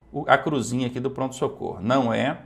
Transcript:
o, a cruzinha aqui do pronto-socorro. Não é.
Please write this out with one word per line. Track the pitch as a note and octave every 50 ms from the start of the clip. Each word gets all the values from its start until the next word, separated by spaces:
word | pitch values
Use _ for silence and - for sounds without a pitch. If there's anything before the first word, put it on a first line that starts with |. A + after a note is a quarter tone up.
| - -
o, | - C#3+ C#3+ -
a | C3 C#3
cruzinha | - E3 D3 C3+ G#2+ A2 B2 B2+ B2+
aqui | A#2+ - B2+
do | B2 C3+
pronto-socorro. | C3 C3 C3 C3 C3 - D3 - - - F2+ E2+ - -
Não | F2+ A#2 C3 C3+ B2 A2+ A2+
é. | A2 A#2 C#3 E3+ - -